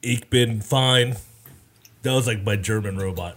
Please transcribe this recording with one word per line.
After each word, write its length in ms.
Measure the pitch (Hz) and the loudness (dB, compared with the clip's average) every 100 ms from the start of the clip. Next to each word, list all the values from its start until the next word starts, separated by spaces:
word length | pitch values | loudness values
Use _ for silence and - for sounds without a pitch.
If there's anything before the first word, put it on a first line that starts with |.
Ich 280 | 123 120 - | -2 -4 2
bin 320 | 98 120 110 | 2 2 0
fine. 560 | - 135 131 127 123 120 - - - - _ _ - _ | 0 2 4 4 2 -2 -12 -20 -20 -20 _ _ -20 _
That 100 | 135 | 0
was 120 | 131 123 | 0 0
like 160 | 110 | -2
my 120 | 101 | -2
German 420 | 104 98 107 104 95 | -2 -2 -2 -2 -4
robot. 380 | 95 87 87 | -6 -6 -10